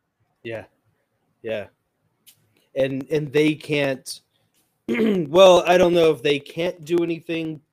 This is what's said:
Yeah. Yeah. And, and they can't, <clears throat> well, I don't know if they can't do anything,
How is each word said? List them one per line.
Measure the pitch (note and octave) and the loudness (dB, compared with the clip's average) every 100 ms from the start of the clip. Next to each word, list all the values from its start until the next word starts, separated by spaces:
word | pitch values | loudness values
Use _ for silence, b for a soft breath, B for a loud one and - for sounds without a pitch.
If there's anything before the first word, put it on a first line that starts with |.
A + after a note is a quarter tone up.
| _ _ _ _ | _ _ _ _
Yeah. | A#2 A2+ G#2+ _ _ _ _ _ _ _ | -14 -14 -16 _ _ _ _ _ _ _
Yeah. | A2+ G#2+ F#2+ _ _ _ _ _ _ _ _ _ _ C#3 | -10 -8 -10 _ _ _ _ _ _ _ _ _ _ -4
And, | C3+ C3+ C#3 | -2 -4 -4
and | D#3 D3 | -4 -2
they | C#3+ D3+ D3+ | 0 0 0
can't, | - D3+ C#3 C3 - - _ _ _ _ _ _ - | -4 -2 -2 -4 -10 -18 _ _ _ _ _ _ -6
<clears throat> | |
well, | A#3 A3 F#3+ C#3+ E3+ F#3+ E3+ E3 | -2 0 0 0 6 6 6 4
I | F3+ | 2
don't | F3 | 4
know | F3 D#3+ | 2 2
if | D3 | 0
they | D3 C#3+ | -2 -4
can't | - E3 F3 F3 D3+ | -4 -8 -8 -8 -4
do | E3+ | -2
anything, | E3+ E3 - E3 D#3+ D#3 _ | -2 -6 -8 -8 -8 -10 _